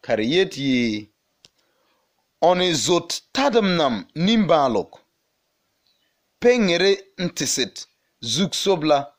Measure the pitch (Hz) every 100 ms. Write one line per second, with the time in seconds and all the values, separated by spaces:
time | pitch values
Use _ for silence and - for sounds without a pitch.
0 | - 110 113 170 190 135 139 127 120 107
1 | 104 _ _ _ _ _ _ _ _ _
2 | _ _ _ _ 165 180 180 156 110 175
3 | 170 - _ - 277 233 202 175 143 107
4 | - 151 180 226 180 160 135 107 85 -
5 | _ _ _ _ _ _ _ _ _ _
6 | _ _ _ _ 240 247 196 170 190 196
7 | - - 180 - 143 - 113 - - _
8 | _ _ 113 143 196 - 196 185 151 147
9 | 139